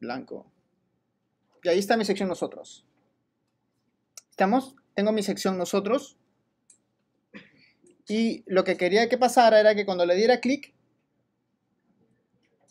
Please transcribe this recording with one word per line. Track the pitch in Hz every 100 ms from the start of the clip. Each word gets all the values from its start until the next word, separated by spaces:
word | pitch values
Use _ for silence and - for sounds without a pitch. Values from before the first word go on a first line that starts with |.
blanco. | 117 127 - - - _ _ _ _ _ _ _ _ _ _ _
Y | 175
ahí | 180
está | 196 233
mi |
sección | 208 190 190
nosotros. | 170 151 - - - _ _ _ _ _ _ _ _ _ _ _ _ _ - -
¿Estamos? | - 196 254 262 - _
Tengo | - 208
mi | 220
sección | 196 196 190 185
nosotros. | 175 202 196 - - _ _ _ _ _ _ _ _ _ _ _ _ - - _ _ _ _ _ -
Y | 214 226 - -
lo | 185
que | 185 170
quería | 180 202 233
que | 240
pasara | 247 247 233 214
era | 214
que | 208 202
cuando | 185 175
le | 180
diera | 226 240
clic, | 247 285 - _ _ _ _ _ _ _ _ _ _ _ _ _ _ _ _ _ _ _ _